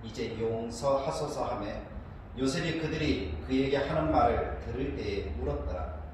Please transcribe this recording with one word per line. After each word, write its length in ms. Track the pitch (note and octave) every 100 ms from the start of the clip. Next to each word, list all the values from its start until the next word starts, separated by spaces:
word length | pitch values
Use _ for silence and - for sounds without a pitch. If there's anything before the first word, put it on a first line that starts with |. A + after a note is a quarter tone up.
이제 340 | A2 A2+ A2+ G#2+
용서하소서." 1040 | A2+ A2+ A#2 - C#3 C3+ C3+ - D3 C3+ -
하매, 360 | - - - - - - - - -
요셉이 420 | C3 E3 E3 D#3
그들이 580 | D3+ D#3 D3+ B2+ - - -
그에게 300 | C3 C3+ C#3
하는 340 | D3+ D#3 D3+
말을 480 | D3+ A#2+ A2 - -
들을 360 | - B2+ - -
때에 380 | G2+ G2 - -
울었더라. 640 | D#2 - - - - - -